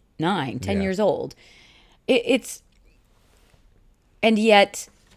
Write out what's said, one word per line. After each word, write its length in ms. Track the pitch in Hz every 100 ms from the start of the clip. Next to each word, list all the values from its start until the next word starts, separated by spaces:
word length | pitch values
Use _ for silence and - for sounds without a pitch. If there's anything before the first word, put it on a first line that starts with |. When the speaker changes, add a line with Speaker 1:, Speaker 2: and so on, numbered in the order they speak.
| _ -
Speaker 1:
nine, 400 | 160 196 135 127
ten 200 | 160 196
Speaker 2:
Yeah. 60 |
Speaker 1:
years 140 | 196 185
old. 360 | 202 - - - - - - _ _ _ -
It, 140 | 254
it's, 380 | - 262 - - _ _ _ _ _ _ _ _ _ _ _ _ _ _ _ _
and 160 | 226 220
yet 500 | 220 208 196 - - _ _